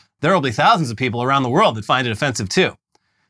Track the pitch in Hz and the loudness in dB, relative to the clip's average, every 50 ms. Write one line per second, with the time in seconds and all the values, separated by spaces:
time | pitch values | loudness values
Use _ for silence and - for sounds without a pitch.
0 | _ _ _ - - 160 190 175 139 131 110 - 147 202 233 185 156 117 113 - | _ _ _ -4 0 0 0 2 0 -2 0 2 4 4 4 2 0 -4 -4 -4
1 | 135 123 104 117 120 131 139 139 131 120 123 175 220 175 120 110 98 - 135 127 | -4 -4 -2 -2 -2 0 0 0 0 0 2 2 2 2 0 -2 -2 -2 0 0
2 | 131 120 110 - 147 139 113 - 107 90 - 185 180 120 - _ _ _ _ _ | 0 -2 -4 -2 -2 -4 -2 -4 -6 -4 0 0 0 0 -2 _ _ _ _ _
3 | _ _ _ _ _ | _ _ _ _ _